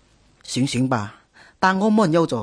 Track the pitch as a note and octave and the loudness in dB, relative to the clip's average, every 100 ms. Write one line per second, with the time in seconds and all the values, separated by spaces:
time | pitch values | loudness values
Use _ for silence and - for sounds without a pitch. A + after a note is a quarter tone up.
0 | _ _ _ _ - - C#3 A#2+ B2+ B2 | _ _ _ _ -10 -4 -2 -2 -2 -2
1 | G#2+ - _ _ - - F#3 F#3+ G#3 G#3+ | -4 -12 _ _ -20 -2 0 2 2 2
2 | G3 E3 D#3+ A#2+ | 2 2 0 -4